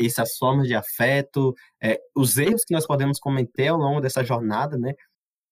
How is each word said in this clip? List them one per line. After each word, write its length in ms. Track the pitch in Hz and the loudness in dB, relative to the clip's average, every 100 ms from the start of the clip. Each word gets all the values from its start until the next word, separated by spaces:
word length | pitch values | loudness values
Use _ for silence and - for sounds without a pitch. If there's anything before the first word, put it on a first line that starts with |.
essas 360 | 120 - 113 - | 0 0 -4 0
formas 300 | 127 139 131 | 2 2 2
de 60 | |
afeto, 800 | 117 - - 120 139 139 139 135 127 - _ | 0 -4 -2 2 2 0 0 0 -2 -14 _
é, 200 | 113 110 - 143 | -2 -2 -2 0
os 200 | 127 - | 2 2
erros 280 | 160 226 | 2 0
que 100 | - | 0
nós 100 | 165 156 | -2 0
podemos 320 | 139 139 139 | 0 0 -2
cometer 480 | 139 135 120 - 143 | -2 -2 -2 0 0
ao 80 | 165 | 2
longo 220 | 143 147 | 0 0
dessa 240 | 135 135 | -2 -2
jornada, 520 | 123 120 110 107 147 131 | -2 -2 -2 -2 -4 -4
né? 140 | 123 143 _ _ _ _ _ | -4 -6 _ _ _ _ _